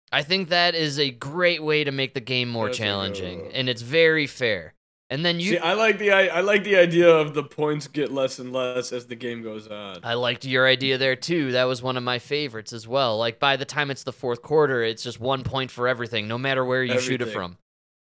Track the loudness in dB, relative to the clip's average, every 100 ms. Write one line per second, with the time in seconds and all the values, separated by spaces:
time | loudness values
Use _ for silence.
0 | _ -4 0 -2 0 2 2 2 -2 0
1 | -2 -4 -8 0 2 2 0 0 0 -2
2 | -4 -4 -2 -2 -2 -2 -2 -2 0 0
3 | -2 -4 -8 -8 -8 -4 -2 -4 0 4
4 | 6 4 0 -2 -2 -2 -6 _ _ _
5 | _ -2 -2 0 0 0 0 2 2 2
6 | 4 4 4 2 2 2 4 6 6 8
7 | 8 8 4 -2 -6 -2 -2 -2 -6 -4
8 | -2 0 -2 -4 -6 -4 -2 -4 -4 -8
9 | -8 -10 -8 -8 -10 -12 -12 -14 -12 -10
10 | -4 -2 -2 -4 -2 2 4 4 2 2
11 | 0 0 -2 0 0 2 0 0 -4 -4
12 | -2 -4 -4 -4 -4 -8 -12 -12 -4 0
13 | 2 0 -2 0 0 0 -2 -4 -4 -4
14 | -8 -6 -6 -6 0 2 4 2 0 -2
15 | -8 -6 -4 -2 -2 -4 -4 -2 -2 0
16 | -2 -4 -2 -4 0 0 0 0 0 0
17 | 0 -2 -2 -6 -8 -12 _ _ _ _
18 | _